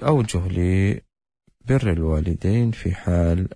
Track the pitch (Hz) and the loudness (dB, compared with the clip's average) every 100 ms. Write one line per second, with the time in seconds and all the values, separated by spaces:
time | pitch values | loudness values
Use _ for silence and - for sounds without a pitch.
0 | 139 147 110 90 95 92 90 95 98 - | 2 2 2 -2 -2 0 2 2 2 -2
1 | - _ _ _ _ _ - 131 120 82 | -8 _ _ _ _ _ -2 0 2 0
2 | 80 78 87 82 95 113 120 113 98 92 | 0 0 0 -2 0 0 0 -2 -4 -4
3 | - 87 85 85 92 | -2 0 2 0 -2